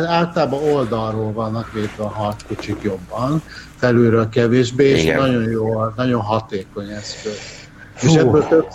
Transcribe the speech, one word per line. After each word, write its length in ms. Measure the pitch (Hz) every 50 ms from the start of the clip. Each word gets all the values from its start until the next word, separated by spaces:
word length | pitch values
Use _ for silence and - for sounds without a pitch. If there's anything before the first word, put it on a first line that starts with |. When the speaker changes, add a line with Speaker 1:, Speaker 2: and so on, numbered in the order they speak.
| 165
Speaker 1:
általában 560 | 170 170 170 175 170 - 175 147 127 135 139 151
oldalról 720 | 151 147 143 127 110 117 113 110 110 107 110 110 107 104
vannak 400 | 113 113 110 107 117 110 - -
védve 320 | 110 104 101 - 107 107
a 40 | 101
harckocsik 680 | 98 107 104 104 107 - - - 110 - - - 98 - -
jobban, 600 | 104 95 92 90 - 95 110 123 135 156 160 - - - - - - -
felülről 520 | - 131 123 120 120 120 113 110 113 110 110
kevésbé, 600 | - 123 117 117 117 127 123 117 123 127 139 139
és 140 | 135 160 160
Speaker 2:
Igen. 160 | 160 156 -
Speaker 1:
nagyon 220 | 135 131 127 117 113
jól, 500 | 113 113 113 110 110 113 110 110 110 107
nagyon 240 | 120 127 127 123 117
hatékony 680 | 104 104 110 110 - - 107 95 95 - - 104 101 101
eszköz. 500 | 104 104 104 - - - - 107 104 - - - - - - - - - - - - - 127
És 60 | 139
Speaker 3:
Hú. 80 | 160 156
Speaker 1:
ebből 280 | 135 123 143 151 135
több 200 | - 160 160 156 -